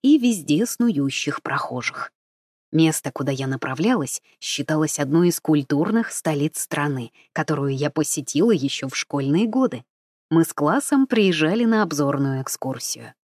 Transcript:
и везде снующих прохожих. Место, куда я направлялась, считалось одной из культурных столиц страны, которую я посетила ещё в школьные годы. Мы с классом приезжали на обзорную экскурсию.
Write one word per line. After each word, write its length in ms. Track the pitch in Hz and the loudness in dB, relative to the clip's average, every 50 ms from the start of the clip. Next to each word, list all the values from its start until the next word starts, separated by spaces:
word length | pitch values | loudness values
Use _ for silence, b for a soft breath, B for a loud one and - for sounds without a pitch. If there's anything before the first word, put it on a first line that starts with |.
и 160 | - 269 302 | 6 6 4
везде 480 | 302 240 247 226 185 143 - 147 160 233 | 6 4 2 0 0 0 0 2 2 2
снующих 760 | 240 - _ 240 233 190 143 139 139 131 - - 147 135 - | -2 0 _ 0 2 2 2 0 -2 -2 -2 -4 -4 -6 -6
прохожих. 720 | _ - - - - - 127 127 - - - - - - _ _ _ _ _ _ _ _ _ _ _ _ | _ -4 -4 -4 -4 -6 -8 -6 -6 -6 -6 -6 -12 -12 _ _ _ _ _ _ _ _ _ _ _ _
Место, 400 | - 156 160 160 156 - - - | 2 2 2 2 2 -2 -6 -8
куда 200 | - - 139 135 | -6 -4 -4 -4
я 160 | 139 131 135 | -4 -4 -4
направлялась, 760 | 131 135 131 - 139 131 127 170 226 254 208 139 - - - _ _ _ _ | -4 -4 -6 -6 -8 -4 -2 0 0 0 0 -2 -4 -8 -12 _ _ _ _
считалось 600 | - - - - 147 - 156 156 156 151 - - | -10 -8 -6 -6 -4 -2 0 0 0 -2 -2 -4
одной 300 | 147 131 143 165 180 175 | -2 2 2 4 4 4
из 100 | 160 - | 2 0
культурных 720 | _ - 160 151 135 _ 151 143 160 190 208 226 226 - | _ 2 2 2 2 _ 0 0 0 2 0 0 0 -2
столиц 480 | - - - - 156 143 143 160 - - | -8 -6 -4 -2 -2 0 -2 -2 -4 -6
страны, 520 | - - - 151 143 147 139 131 120 117 b b b b b | -8 -6 -4 -2 -2 -2 -2 -4 -6 -10 b b b b b
которую 420 | - 156 - 156 143 139 139 135 | -6 -2 -2 -2 -2 0 -2 -2
я 140 | 131 147 147 | -2 -4 -2
посетила 640 | - - 151 - - - 135 - - 143 185 233 | -2 -2 -2 -2 -2 -6 -6 -2 0 2 4 4
ещё 360 | 214 151 131 139 - - - | 4 2 0 -2 -4 -4 -8
в 80 | 135 - | -8 -6
школьные 520 | - - _ - - 135 135 147 175 226 | -8 -8 _ -4 -4 0 2 2 2 2
годы. 360 | 220 214 262 262 - - 120 - _ _ _ _ _ _ _ _ _ | 2 2 0 0 0 -2 -6 -14 _ _ _ _ _ _ _ _ _
Мы 140 | 156 165 165 | 4 4 4
с 100 | - - | 4 0
классом 540 | - 143 151 180 277 - - 294 269 269 | 0 2 2 2 2 2 2 2 2 2
приезжали 560 | - 247 220 208 190 170 151 156 156 190 233 240 | 4 4 4 4 4 4 2 2 2 2 2 2
на 180 | 226 226 220 208 | 2 4 2 2
обзорную 580 | 170 151 143 147 139 139 139 139 139 135 135 | 0 0 0 0 0 2 0 0 0 0 -2
экскурсию. 720 | 135 - - - - 131 131 120 - - - 113 117 117 _ _ | -4 -6 -8 -6 -6 -8 -6 -8 -8 -10 -10 -10 -12 -20 _ _